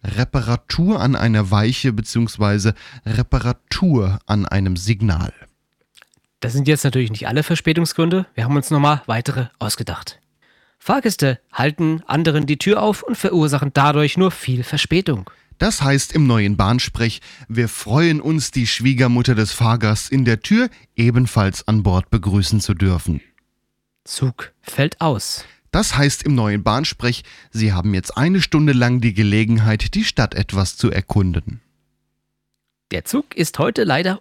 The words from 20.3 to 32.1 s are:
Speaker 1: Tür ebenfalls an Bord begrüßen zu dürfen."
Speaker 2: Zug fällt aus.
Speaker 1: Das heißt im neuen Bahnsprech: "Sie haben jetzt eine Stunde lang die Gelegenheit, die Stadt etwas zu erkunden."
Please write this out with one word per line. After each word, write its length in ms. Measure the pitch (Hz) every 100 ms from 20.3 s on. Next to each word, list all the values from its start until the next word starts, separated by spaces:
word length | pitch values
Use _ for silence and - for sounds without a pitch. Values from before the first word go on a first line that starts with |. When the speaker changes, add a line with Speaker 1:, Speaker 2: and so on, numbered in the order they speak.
| 113
Speaker 1:
Tür 300 | - 214 247 - _
ebenfalls 720 | - 117 120 123 - 98 - -
an 160 | 107
Bord 280 | 101 90 -
begrüßen 500 | 110 92 101 92 107
zu 140 | -
dürfen." 460 | 87 95 87 - 73 - _ _ _ _ _ _ _
Speaker 2:
Zug 480 | - - 131 - - _
fällt 380 | - - 147 -
aus. 440 | 160 110 - - - _ _
Speaker 1:
Das 240 | 208 214 135
heißt 240 | 143 -
im 140 | - 135
neuen 260 | 107 104
Bahnsprech: 600 | 110 113 143 - 120 120 - - -
"Sie 220 | 113 110
haben 200 | 90 95
jetzt 240 | 95 90 -
eine 240 | 151 190
Stunde 320 | - 156 151
lang 280 | 131 123 123
die 140 | 117
Gelegenheit, 800 | 98 107 104 110 113 107 107 -
die 100 | 202
Stadt 320 | 220 - 110 -
etwas 400 | 101 98 92 -
zu 160 | 117
erkunden." 680 | - - 104 92 85 - - - _ _ _ _